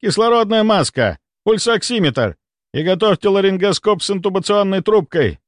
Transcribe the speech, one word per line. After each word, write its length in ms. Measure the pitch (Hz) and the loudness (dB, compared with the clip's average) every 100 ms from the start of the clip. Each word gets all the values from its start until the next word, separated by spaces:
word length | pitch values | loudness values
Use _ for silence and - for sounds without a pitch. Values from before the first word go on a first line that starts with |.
Кислородная 640 | 233 185 226 233 220 220 | -2 0 2 2 2 2
маска! 540 | 214 208 139 - 113 78 _ _ | 2 2 0 0 -2 -2 _ _
Пульсоксиметр! 920 | - 220 226 226 - 240 170 131 113 85 _ _ _ | -2 -2 0 -2 -2 -2 -2 0 -4 -4 _ _ _
И 100 | 131 | -6
готовьте 460 | 160 185 220 185 208 | -2 0 2 0 0
ларингоскоп 760 | 196 196 190 196 180 - 202 | 2 0 0 -2 -2 0 -2
с 80 | - | -2
интубационной 720 | 196 190 190 - 208 196 190 | -4 -2 -4 -2 0 0 -2
трубкой! 560 | - 214 156 - 117 76 | 2 0 0 -2 -2 -2